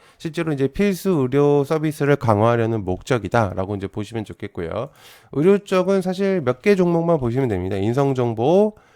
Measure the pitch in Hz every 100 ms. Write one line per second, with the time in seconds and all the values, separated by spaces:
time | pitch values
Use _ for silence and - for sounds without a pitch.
0 | _ _ 170 151 160 143 135 - 202 185
1 | 196 170 127 139 143 143 139 160 156 147
2 | 143 143 113 104 113 120 113 113 92 92
3 | - 123 95 120 104 92 95 104 95 -
4 | 104 113 104 - 101 - 82 92 135 -
5 | - - _ - 170 202 202 185 180 196
6 | 180 180 196 190 123 127 208 196 175 165
7 | 165 165 120 123 131 95 92 98 101 123
8 | 139 127 120 110 127 185 214 208 _